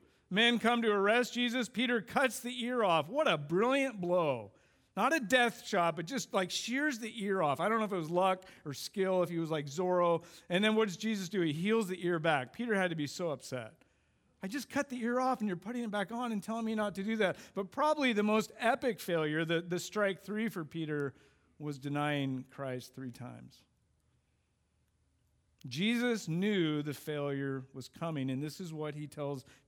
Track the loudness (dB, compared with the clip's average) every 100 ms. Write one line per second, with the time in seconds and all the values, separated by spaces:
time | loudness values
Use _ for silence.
0 | _ _ _ 4 4 4 4 4 4 4
1 | 4 4 2 0 0 0 -2 -2 0 0
2 | 0 0 0 0 -8 -6 -2 2 4 4
3 | 2 0 2 2 0 2 4 4 0 -2
4 | 0 2 2 0 -4 -16 _ _ _ 0
5 | 2 2 4 4 4 0 -2 2 2 0
6 | -4 -6 -2 -2 0 -2 -4 0 0 -2
7 | -6 -6 -2 2 2 2 2 0 0 -2
8 | 0 2 4 2 -4 -14 -10 -10 -6 -2
9 | 2 2 2 0 -2 -2 -4 -2 0 4
10 | 4 2 -2 -16 -2 2 4 4 2 0
11 | -2 -2 -2 0 0 0 2 2 0 -2
12 | 0 2 2 2 0 -6 0 2 2 0
13 | -4 -4 -4 -4 -6 -8 -8 -16 _ _
14 | _ _ _ _ -8 -6 -4 -4 -4 -4
15 | -2 0 2 0 -2 -4 -6 -6 -4 -2
16 | -2 -4 -4 -4 -4 -4 -2 -2 -2 -2
17 | -2 2 2 0 -6 -6 -6 2 2 4
18 | 4 4 4 4 2 0 2 2 0 -2
19 | 0 0 2 0 0 0 0 -4 -4 0
20 | 0 0 -6 -4 -2 -4 -6 -6 -4 -2
21 | -4 -6 _ _ _ -12 -10 -8 -4 -2
22 | 0 0 -2 -4 -8 -10 -8 -8 -10 -12
23 | -12 -12 -14 -14 -18 -20 _ _ _ _
24 | _ _ _ _ _ _ _ _ _ _
25 | _ _ _ _ _ _ -10 -2 0 2
26 | 2 0 -2 0 2 2 2 0 -4 -6
27 | -6 -4 -4 -2 -4 -6 -8 -14 -16 -8
28 | -6 -2 -2 -2 -4 -8 -10 -8 -6 -6
29 | -10 -6 -6 -6 -10 -20